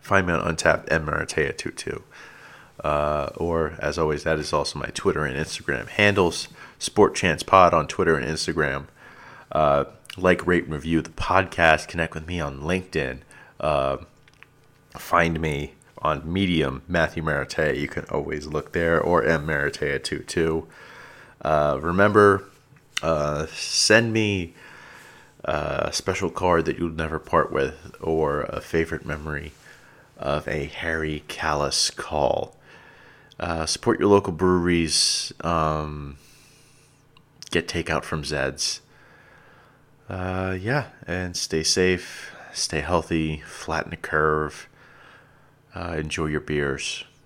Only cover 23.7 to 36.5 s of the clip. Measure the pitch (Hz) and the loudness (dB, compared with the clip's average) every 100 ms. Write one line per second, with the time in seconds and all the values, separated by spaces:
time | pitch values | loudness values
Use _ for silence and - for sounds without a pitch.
23.7 | - - 110 117 110 107 101 82 - - | 0 4 4 4 0 2 0 -4 -10 -20
24.7 | - - - - - - _ - 76 73 | -20 -20 -20 -20 -20 -20 _ -4 -2 -2
25.7 | 71 - - - 92 95 - 90 85 80 | -2 -4 -4 -4 -2 -4 -2 2 4 2
26.7 | - 85 80 78 78 - 82 73 69 67 | -2 -4 -4 -6 -6 0 2 2 0 -2
27.7 | 71 - - - 80 76 71 - - - | -4 -18 -8 -2 0 2 0 -4 -8 -2
28.7 | 82 80 80 - 73 78 73 78 - - | -2 0 -4 -6 -8 -6 -8 -10 -18 -20
29.7 | - - - - - 69 73 - 76 73 | -20 -20 -20 -20 -10 -4 -4 -2 -6 -6
30.7 | - 85 80 78 76 - - 80 73 71 | -6 -4 -2 -2 -6 -8 -6 -2 0 0
31.7 | - - - - 76 69 - - - - | 0 -2 -4 -4 0 2 0 -4 -12 -20
32.7 | - - - - - - - 87 82 80 | -20 -20 -20 -20 -20 -20 -10 -6 -4 -4
33.7 | - - - 101 101 101 80 92 90 87 | -2 0 2 6 6 4 0 4 4 4
34.7 | 87 80 76 - - - - 85 85 78 | 2 2 2 0 0 -6 -6 -2 0 2
35.7 | 78 76 73 71 71 - - - | 0 -4 -8 -10 -14 -20 -20 -20